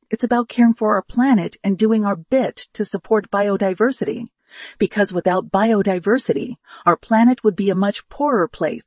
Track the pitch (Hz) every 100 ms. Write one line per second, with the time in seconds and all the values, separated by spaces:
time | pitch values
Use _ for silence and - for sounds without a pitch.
0 | _ - 240 240 233 - 233 226 214 202
1 | - - 269 214 170 - 196 190 214 220
2 | 202 170 - 262 196 - - - 202 190
3 | - 220 208 202 208 196 196 185 240 262
4 | - 240 233 _ _ - - - 202 214
5 | 196 180 185 180 - 190 226 208 196 180
6 | 202 254 - - - - _ - 175 170
7 | - 220 240 254 214 180 196 185 202 -
8 | - - 294 226 160 - 156 -